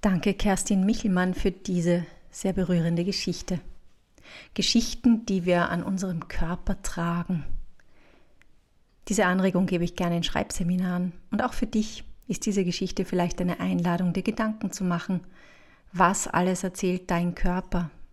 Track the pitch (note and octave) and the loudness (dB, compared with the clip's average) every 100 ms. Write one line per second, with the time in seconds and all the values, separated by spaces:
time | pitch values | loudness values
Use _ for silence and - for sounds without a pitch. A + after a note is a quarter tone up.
0 | G#3 F#3 G#3 G3 G#3+ F#3 - G3 F#3+ - | 2 2 0 2 2 2 2 2 2 2
1 | G#3+ F3+ F3+ F3+ G3+ F#3 - F3+ E3+ F3 | 2 2 2 2 0 -2 -2 0 2 2
2 | E3 - - - F#3+ F#3+ F3+ F3+ E3 E3+ | 0 -12 -20 -6 -2 0 2 2 2 0
3 | F3+ F#3+ - F3 - F3+ - - - - | 0 -2 -4 -6 -4 -6 -6 -16 -20 -20
4 | _ - - - - - - A3+ - - | _ -20 -20 -20 -10 -2 2 2 2 2
5 | A#3+ A3 A3 F#3+ F3 F3 F3 F3 - F#3+ | 4 4 4 0 4 4 4 0 -2 -2
6 | F#3 E3+ - - E3 F3 - F#3+ - - | -2 -4 -4 0 0 0 -2 -2 -4 -2
7 | E3+ E3+ E3+ F3 C#3+ - - - - - | 0 0 0 -2 0 -2 -2 -14 -20 -20
8 | - - - - - - _ _ _ _ | -20 -20 -20 -20 -20 -20 _ _ _ _
9 | - G#3 F#3 F3+ F#3+ F3+ F#3 F3 E3+ - | -4 2 4 4 4 4 2 2 -2 -2
10 | F3 E3+ E3 - - - E3+ F3+ F3+ F3+ | -2 0 0 -2 -2 -2 0 0 0 -2
11 | F3+ - - G#3 B3 - A3 G#3+ G#3+ - | -4 -6 -6 -2 -2 0 -2 0 -2 -6
12 | - - - F#3 - G3+ F3+ F3 F#3 - | -14 -16 -8 -4 -2 0 0 -2 -4 -4
13 | F#3 F3+ F3 - F3 E3+ F3 F3+ F3 F3 | -2 0 0 -2 -2 -2 -2 0 0 0
14 | F3+ E3+ F#3 G#3+ A3 G#3+ F#3+ - F#3 E3+ | 0 0 -2 -2 -2 -2 -6 -2 -2 -2
15 | - F#3 - - - - - - - F3+ | -2 -4 -4 -20 -20 -20 -20 -20 -14 2
16 | F3+ G3+ - - F3+ F#3 F#3+ F3+ F#3 F3+ | 2 4 -2 0 0 0 -4 -2 -2 -2
17 | F3+ E3+ F3 E3+ F3+ F3+ F#3 F3+ E3 - | -2 0 0 2 2 0 -2 -2 -2 -8
18 | - | -18